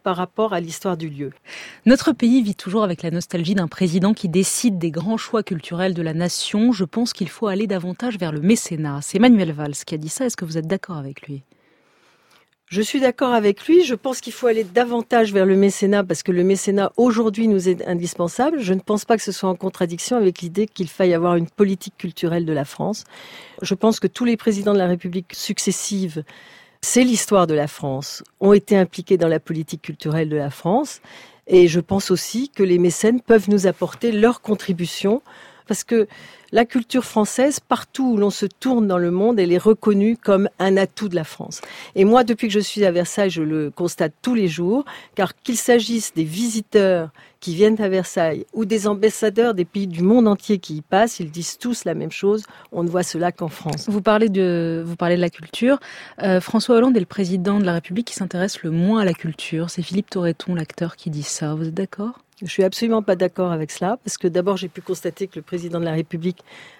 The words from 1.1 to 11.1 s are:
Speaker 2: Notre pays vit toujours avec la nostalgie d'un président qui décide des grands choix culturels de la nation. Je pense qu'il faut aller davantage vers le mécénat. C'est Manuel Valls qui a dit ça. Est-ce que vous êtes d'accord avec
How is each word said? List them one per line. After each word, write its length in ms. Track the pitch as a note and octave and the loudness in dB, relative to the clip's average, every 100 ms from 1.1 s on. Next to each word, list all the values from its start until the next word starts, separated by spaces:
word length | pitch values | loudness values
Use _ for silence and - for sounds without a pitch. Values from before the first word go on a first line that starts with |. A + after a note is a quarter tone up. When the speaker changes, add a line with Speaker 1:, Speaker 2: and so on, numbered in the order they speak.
| C#3+ C#3 - - - - - - | -8 -10 -12 -20 -20 -20 -2 2
Speaker 2:
Notre 260 | C4 - | 4 2
pays 300 | C4+ A#3+ C4 | 0 2 2
vit 120 | G#3+ | 2
toujours 300 | G3 - G#3 | -4 -4 -2
avec 180 | G#3+ E3+ | -2 -2
la 80 | E3+ | -4
nostalgie 440 | E3+ - F3+ E3 | -6 -4 -4 -2
d'un 140 | G3 E3 | -2 -2
président 440 | - F#3+ F3 F#3+ | -2 0 2 2
qui 160 | A3 F3+ | 0 0
décide 500 | E3+ F#3+ - B3 F#3 | 0 0 0 -2 0
des 120 | E3 | -4
grands 260 | D#3 E3+ A3+ | -4 -4 -4
choix 260 | - A3+ | -2 -4
culturels 520 | G3+ E3+ - F3 F#3+ | -2 -6 -6 -2 -2
de 80 | F3 | -2
la 120 | D#3+ | -2
nation. 580 | D#3+ F3 - - G#3 A#3 | -2 -2 -4 -4 0 2
Je 120 | G#3+ | 2
pense 300 | F#3 - A#3 | -2 -2 -4
qu'il 160 | - F3 | -4 -8
faut 160 | - G#3+ | -4 -4
aller 200 | F#3+ G#3+ | -2 -2
davantage 520 | F#3+ F3 F3+ B3 G#3 | -2 -4 -6 -6 -4
vers 140 | E3+ | -4
le 80 | D3+ | -2
mécénat. 600 | E3+ A#3 - D#3+ D3+ C#3 | 2 2 0 -6 -6 -6
C'est 160 | C#3+ F#3+ | -4 4
Manuel 320 | B3 A3+ F3 | 6 6 4
Valls 200 | D3 D3 C#3+ - | -2 -6 -8 -8
qui 80 | |
a 40 | D#3+ | -8
dit 120 | D#3 | -8
ça. 160 | - B3+ | -4 -4
Est-ce 100 | - | -4
que 80 | |
vous 140 | E3+ D#3+ | -6 -6
êtes 100 | D#3+ | -4
d'accord 300 | F#3+ - E3 | -4 -6 -10
avec 240 | C3+ | -10